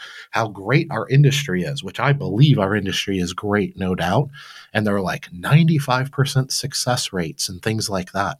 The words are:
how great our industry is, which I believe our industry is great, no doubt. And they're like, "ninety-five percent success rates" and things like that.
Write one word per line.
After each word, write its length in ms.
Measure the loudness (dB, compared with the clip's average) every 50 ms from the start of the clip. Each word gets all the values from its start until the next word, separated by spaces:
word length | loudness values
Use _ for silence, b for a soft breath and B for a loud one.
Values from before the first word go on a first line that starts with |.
| B B B B B B
how 200 | -2 -2 -2 -2
great 380 | -4 -8 -2 2 2 2 2 0
our 180 | -4 -6 -2 2
industry 540 | 4 6 6 6 4 2 -2 -2 -2 -2 -2
is, 200 | -4 -6 -8 -8
which 160 | -10 -6 -2
I 140 | 0 0 0
believe 460 | 0 -2 -2 4 4 6 6 6 4
our 160 | 4 2 2
industry 420 | 0 0 -2 -4 -4 -4 -2 -2 -2
is 160 | -2 -2 -4
great, 420 | -6 -4 -2 0 0 0 -2 -4
no 200 | -4 -2 -2 -2
doubt. 340 | -2 0 0 2 2 0 0 B B B B B B B B
And 140 | B 0 0
they're 160 | 2 0 0
like, 320 | 0 -2 -4 -6 -8 -12 -14
"ninety-five 800 | -6 0 4 6 6 6 6 4 2 2 0 0 0 0 -2
percent 400 | 0 -2 0 0 2 0 -2 -2
success 600 | -4 -6 -6 -4 -4 -4 0 0 0 -2 -2 -4
rates" 380 | -2 -2 -4 -4 -4 -6 -8 -8
and 100 | -6 -4
things 300 | -4 -2 -2 -2 -2 -2
like 220 | -2 -4 -4 -4
that. 260 | -4 -2 -2 -2 -4